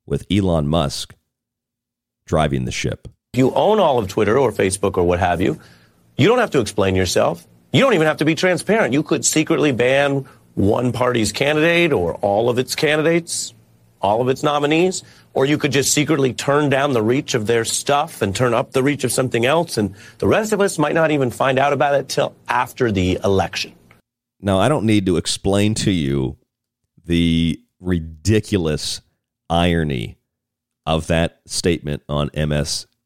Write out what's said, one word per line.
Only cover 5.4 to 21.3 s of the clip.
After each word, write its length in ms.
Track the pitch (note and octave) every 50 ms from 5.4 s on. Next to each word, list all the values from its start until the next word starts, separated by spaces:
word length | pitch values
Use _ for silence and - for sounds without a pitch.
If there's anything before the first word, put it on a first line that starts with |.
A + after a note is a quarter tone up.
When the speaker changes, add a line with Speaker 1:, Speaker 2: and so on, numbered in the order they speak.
Speaker 2:
you, 200 | F#2 - D#3+ - - - - - _ _ _ _ _ _ -
you 100 | - C3+
don't 120 | G3+ B3 B3
have 120 | A3 E3+
to 100 | - C#3
explain 360 | G#2+ - - - G2 F#2+ F#2
yourself. 500 | F#2 F#2 F2+ - A2+ A2 C#3+ E3+ - - _ - _ _ -
You 80 | - E3
don't 140 | B3+ C4+ A3
even 120 | D#3+ D#3
have 120 | D#3 D3 -
to 60 | D#3
be 100 | D#3 D#3+
transparent. 580 | - F3+ F#3 F3+ D3+ - - G#3 A3+ F3+ B2
You 100 | B2 D3+
could 220 | D#3 - E3 C3 -
secretly 480 | - - D#3 D#3+ - - - D3 D3+
ban 540 | B2+ G#2 A#2+ B2+ C3+ C#3 C#3+ C#3+ C#3 C#3 C3+ - - - _ _ -
one 380 | - G2 G2 A#2 A#2+ B2+ B2
party's 400 | G#2+ A#2 B2 B2 B2 A#2 G#2+ G#2+
candidate 600 | - - C3+ C#3+ D3+ D3+ D#3 E3+ E3+ E3+ E3+ E3
or 220 | C3+ F#2+ F2 E2 -
all 340 | - - G2+ G2+ G#2+ A#2 B2+
of 80 | A#2 B2
its 160 | B2+ - -
candidates, 800 | - D#3 D3 D3+ D#3 D3 E3 E3+ E3+ E3+ - - - - - - _ _ _ _ _ _ _ _ -
all 200 | - G2 G#2+ A#2
of 80 | B2+ B2+
its 140 | C3 -
nominees, 600 | D3 D3+ D3 D3 D3 C#3+ D#3+ D#3+ F3+ F#3 F#3 - - - - - - _ -
or 120 | - C3+
you 120 | C#3+ D3+ C3+
could 140 | - C#3+
just 200 | A#2 C#3+ C3 -
secretly 400 | - D3+ C#3+ D#3+ D#3+ C3+ C3+ B2
turn 380 | - - - C#3 C#3 D3 D3+ C#3
down 220 | C3+ C3+ C#3+ D3
the 100 | B2+ A2+
reach 320 | G#2+ A2+ B2+ D3 C#3+ - -
of 120 | A#2+ G#2+
their 180 | G#2 A#2 A#2 A2+
stuff 580 | - - - - - C#3+ C#3+ D#3 E3 - -
and 120 | A2+ G2 F#2+
turn 200 | - B2+ A#2+ A2+
up 180 | A#2+ C3+ -
the 100 | - C3+
reach 220 | B2+ D3 C#3+ C3 -
of 80 | B2
something 340 | - C3+ B2+ A#2+ - A#2 A#2
else, 320 | C3 D3+ E3+ E3 - - A2+
and 160 | G#2 F#2+ G2 - - - - -
the 80 | -
rest 260 | D3 D#3 G3+ A3 G#3+
of 80 | G#3+ F#3
us 180 | G3+ F#3+ - -
might 160 | D3 D3+ D3+
not 180 | E3 D#3+ D3+
even 180 | D3+ C#3+ C3 A#2+